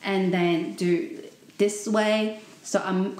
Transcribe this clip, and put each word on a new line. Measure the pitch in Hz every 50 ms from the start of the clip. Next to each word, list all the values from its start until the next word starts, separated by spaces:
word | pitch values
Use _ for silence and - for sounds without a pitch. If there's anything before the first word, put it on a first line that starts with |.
| -
and | 196 196 190 190 180
then | 180 180 175 170 170 160 - - -
do | - 185 175 175 165 - - - - - - - - - - -
this | - 202 208 208 - -
way. | 226 214 214 214 214 214 214 214 220 - - - - - - -
So | - - 190 185
I'm | 190 190 185 190 196 -